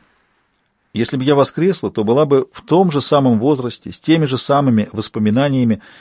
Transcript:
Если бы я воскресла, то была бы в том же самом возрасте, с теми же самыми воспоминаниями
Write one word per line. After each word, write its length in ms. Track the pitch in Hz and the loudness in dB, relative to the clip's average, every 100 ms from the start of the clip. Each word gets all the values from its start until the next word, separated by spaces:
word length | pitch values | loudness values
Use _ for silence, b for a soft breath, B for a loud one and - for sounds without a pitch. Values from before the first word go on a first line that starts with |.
| _ _ _ _ _ _ _ _ _ | _ _ _ _ _ _ _ _ _
Если 240 | 107 117 135 | -6 -4 -4
бы 60 | |
я 140 | 131 143 | 0 2
воскресла, 540 | 135 - 180 185 104 | 2 2 0 0 -4
то 120 | - | -4
была 240 | 107 123 151 | 0 2 2
бы 220 | 135 - | 0 -2
в 100 | - | -8
том 280 | - 165 190 | -2 2 2
же 100 | 143 | 0
самом 380 | - 147 135 110 | 0 2 2 2
возрасте, 540 | 131 139 123 - - | 0 -2 -4 -12 -16
с 80 | - | -8
теми 240 | - 165 | 0 0
же 140 | 147 131 | 2 -2
самыми 500 | - 139 139 110 104 | -2 0 2 0 0
воспоминаниями 880 | 104 - 113 107 113 143 135 120 104 B B | -6 -6 -2 -2 0 0 0 0 -2 B B